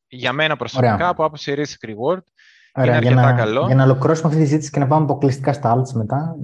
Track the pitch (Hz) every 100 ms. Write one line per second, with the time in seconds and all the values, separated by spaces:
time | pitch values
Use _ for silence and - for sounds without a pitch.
0 | _ 127 123 135 156 143 117 127 123 104
1 | 175 170 156 151 - 139 147 - 110 104
2 | 131 185 - _ _ _ _ - 127 120
3 | 120 127 127 123 107 120 156 131 131 135
4 | 151 160 160 156 147 151 - 156 135 156
5 | 147 135 139 - - - 113 123 127 117
6 | 107 131 165 160